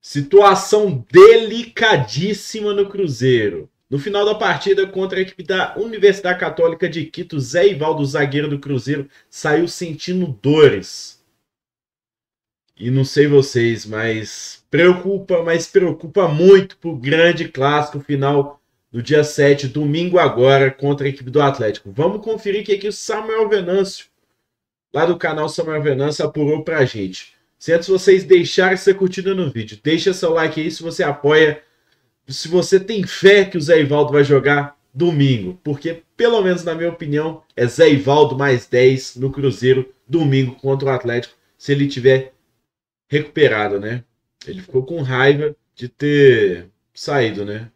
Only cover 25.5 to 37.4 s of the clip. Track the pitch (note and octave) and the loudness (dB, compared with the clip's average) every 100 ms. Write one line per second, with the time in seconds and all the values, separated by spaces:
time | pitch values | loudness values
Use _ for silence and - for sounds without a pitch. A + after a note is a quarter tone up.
25.5 | - D#3 D#3 D3 C3 C#3+ D3 D3+ D3+ D3 | -6 -6 -2 -2 -2 -4 -4 -6 -2 -2
26.5 | D3+ D#3 D#3 C3+ A2 F#2+ F2+ - _ _ | -2 -4 -2 -2 -2 -10 -10 -20 _ _
27.5 | _ - E3+ F3 F#3 F#3+ F#3 C#3+ F#3 E3+ | _ -2 -2 0 0 4 2 4 2 4
28.5 | - F#3 F#3+ G3+ F#3+ F#3+ F#3 F#3 F#3+ D#3 | 0 0 0 0 0 -2 -4 -6 -4 -6
29.5 | A#2 G#2+ G#2+ D3 E3 F#3+ F3+ E3+ E3 D#3+ | -6 -12 -8 -4 -2 -2 -2 -2 -2 -2
30.5 | D#3 D#3 - E3 D#3+ D#3+ C#3 C#3+ D#3 D#3 | -4 -8 -8 -12 -6 -4 -2 2 4 4
31.5 | D3 _ _ _ _ _ _ - C3+ D#3 | 0 _ _ _ _ _ _ -16 -14 -2
32.5 | F3 E3 F#3+ F#3+ A3 F3+ - F#3+ G3+ F#3+ | -2 2 0 2 -6 -6 2 6 6 2
33.5 | F3+ D3 D#3+ C#3 D3 C#3+ C#3+ C#3 C#3 C#3 | -4 2 2 4 2 2 2 4 2 2
34.5 | C#3+ C#3 _ _ C3 F3 D3+ C#3 A#2+ F2+ | 0 -2 _ _ -2 0 2 2 0 -6
35.5 | F2+ D3+ C#3 E3 E3 _ - A#3 A#3 F#3 | -10 -10 -6 -8 -10 _ 0 2 2 0
36.5 | F3 E3+ D#3+ E3+ E3 D3+ D3 D#3+ D#3+ | -2 -4 -4 -6 -6 -6 -4 -4 -10